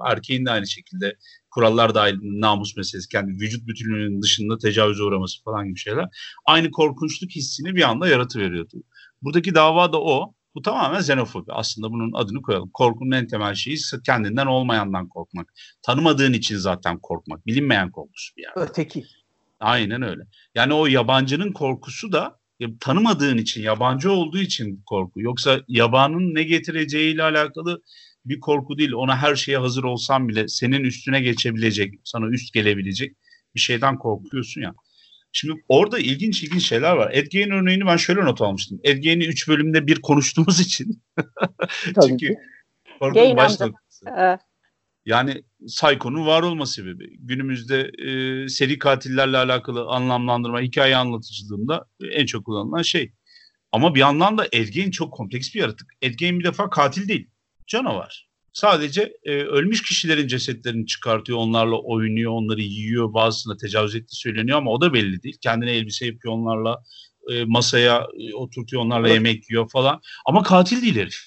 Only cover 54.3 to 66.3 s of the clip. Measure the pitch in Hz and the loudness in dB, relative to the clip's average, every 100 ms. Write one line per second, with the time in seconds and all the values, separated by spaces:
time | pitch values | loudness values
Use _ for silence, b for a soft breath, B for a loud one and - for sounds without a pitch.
54.3 | 214 196 117 107 123 196 185 151 - 101 | 2 0 -2 -2 -2 -4 -4 -8 -8 -10
55.3 | 123 131 214 131 110 - _ 131 117 175 | -8 -8 -4 -4 -4 -18 _ -6 -2 -2
56.3 | 180 175 165 208 - 139 185 202 180 - | 0 -2 -2 -2 2 2 0 -4 -4 -6
57.3 | _ _ _ - 226 247 101 80 - _ | _ _ _ -6 -4 -2 -4 -6 -16 _
58.3 | _ _ - 208 170 147 156 214 - - | _ _ 0 4 4 2 -2 -4 -6 -4
59.3 | 143 143 143 180 220 - - 165 151 135 | -2 0 0 2 -2 -2 -2 0 0 0
60.3 | 123 - 113 123 113 110 - 123 110 104 | -2 -4 -6 -6 -4 -4 -6 -2 -2 0
61.3 | 117 113 113 113 113 113 113 110 110 117 | -2 2 2 2 0 -2 -2 0 0 -2
62.3 | 113 110 110 104 104 107 120 110 110 113 | -2 -2 -2 -4 -6 -4 -2 0 2 2
63.3 | 107 110 98 104 107 107 113 113 - 120 | 0 -8 -10 -4 -2 0 -4 -10 -10 -6
64.3 | 110 117 147 127 117 170 123 101 92 135 | -4 0 0 0 0 0 0 0 -4 -10
65.3 | - 123 117 120 117 107 - 120 117 117 | -6 -2 -2 -2 -4 -4 -8 -8 -8 -8